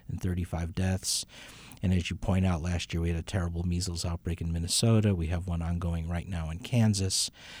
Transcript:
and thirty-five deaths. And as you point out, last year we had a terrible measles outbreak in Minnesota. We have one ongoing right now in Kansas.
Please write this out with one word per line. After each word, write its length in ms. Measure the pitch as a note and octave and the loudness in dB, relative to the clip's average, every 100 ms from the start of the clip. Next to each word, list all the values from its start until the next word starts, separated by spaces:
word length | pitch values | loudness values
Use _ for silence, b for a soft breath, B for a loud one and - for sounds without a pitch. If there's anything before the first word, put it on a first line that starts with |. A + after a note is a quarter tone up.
| b | b
and 140 | F#2 | -4
thirty-five 540 | F#2 F2+ F2+ E2 E2+ F2 | -2 -2 -2 -2 -2 0
deaths. 500 | F#2 F#2 - - - B B B B B | 0 0 0 -4 -6 B B B B B
And 120 | F#2 | 2
as 160 | F#2 - | 4 2
you 60 | F2 | -2
point 300 | - F#2 F#2 | 0 4 4
out, 160 | E2+ | 2
last 320 | E2+ F2 - | 0 -2 -2
year 80 | E2+ | -2
we 80 | E2+ | 0
had 100 | E2 | -2
a 20 | |
terrible 420 | - G#2 E2+ E2+ | -2 -2 -2 -2
measles 420 | F2 F2 F2+ E2+ F2 | 0 0 -2 -4 -4
outbreak 340 | E2+ F2+ E2+ | -4 -4 -2
in 140 | E2 | -2
Minnesota. 600 | E2 E2+ - A2+ A2 G#2 | -2 0 2 4 6 4
We 140 | F#2 D#2+ | 2 0
have 220 | F2 F2+ | -2 -2
one 120 | E2+ | -2
ongoing 460 | E2+ E2+ E2+ E2+ D#2+ | 0 0 0 -2 -2
right 220 | E2+ - | -4 -4
now 200 | F2 D#2 | -4 -4
in 100 | E2 | -6
Kansas. 720 | - A#2+ A2 G2 F#2+ - - B B B | 0 4 4 4 0 0 -2 B B B